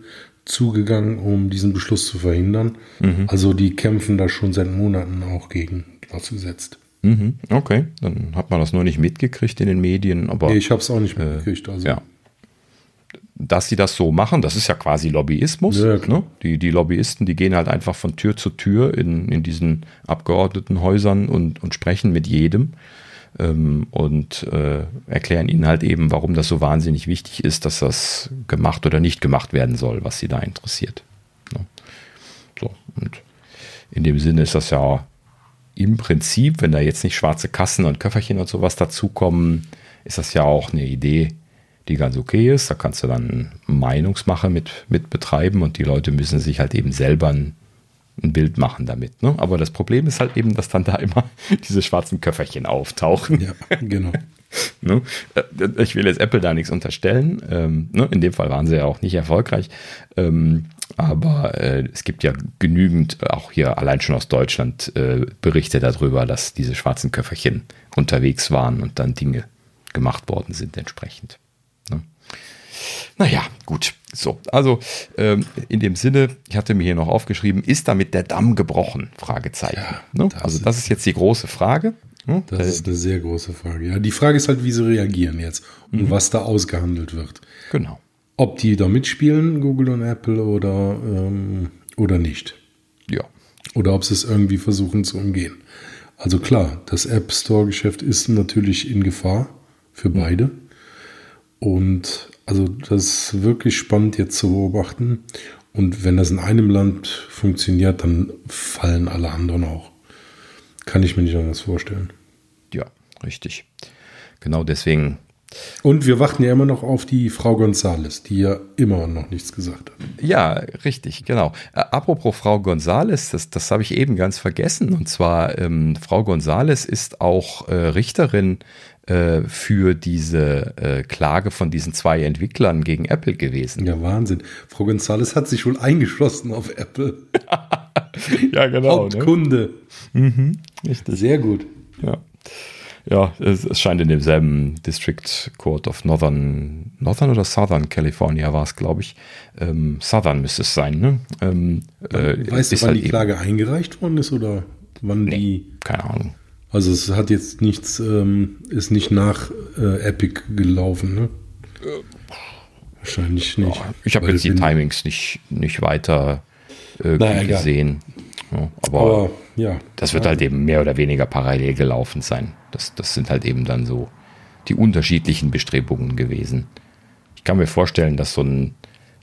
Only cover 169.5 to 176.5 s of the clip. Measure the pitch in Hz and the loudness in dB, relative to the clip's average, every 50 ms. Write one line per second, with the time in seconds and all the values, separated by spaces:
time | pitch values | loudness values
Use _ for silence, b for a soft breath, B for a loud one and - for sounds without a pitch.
169.5 | B 113 113 104 90 - - - - - - - - 80 78 85 80 76 73 67 | B -4 -2 -2 -2 -4 -8 -12 -10 -6 -4 -2 0 2 2 2 2 2 0 0
170.5 | 69 69 71 76 78 76 73 71 67 69 73 73 71 67 65 - - 69 65 65 | 0 0 2 2 2 4 2 2 2 0 0 0 2 0 0 0 -2 -2 0 0
171.5 | 67 65 65 67 67 67 69 65 62 60 64 - - 71 65 - 57 64 62 - | 0 0 0 0 0 0 0 0 0 0 -2 -4 -6 -8 -6 -6 -6 -6 -6 -8
172.5 | - - - - - - - - - - - - - 69 65 - 71 65 - - | -12 -16 -18 -14 -12 -12 -12 -10 -10 -10 -8 -6 -4 -4 -2 -2 -2 -2 0 -2
173.5 | 64 64 62 64 62 60 60 58 62 60 60 - - B B B B B B B | -2 -2 -2 -2 -2 -2 -2 -2 -4 -4 -6 -8 -12 B B B B B B B
174.5 | B B B - - - 110 110 87 82 78 - 87 82 - 82 78 - 78 71 | B B B -2 0 4 4 4 4 4 2 2 2 2 2 0 0 0 0 -2
175.5 | 64 - - - - 67 65 - 67 64 64 65 64 62 62 62 64 - - - | -2 -2 -2 -2 -2 -2 -2 -2 -2 -4 -2 -4 -2 -2 -2 -2 -4 -4 -4 -4